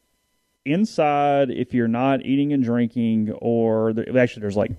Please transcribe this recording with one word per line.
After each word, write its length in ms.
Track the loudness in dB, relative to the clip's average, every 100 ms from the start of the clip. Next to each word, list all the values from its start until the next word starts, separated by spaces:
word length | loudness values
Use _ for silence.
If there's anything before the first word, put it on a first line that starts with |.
| _ _ _ _ _ _
Inside, 880 | -4 0 0 0 0 2 2 2 0
if 240 | -2 -2
you're 140 | 0 0
not 360 | 0 0 0
eating 300 | 0 0 0
and 100 | 0
drinking, 680 | 0 0 -2 -2 0 0 -2
or 640 | -4 -2 0 2 0 0
there, 220 | -2 -2 2
actually, 240 | 2 0
there's, 160 | -4 -2
like, 140 | -2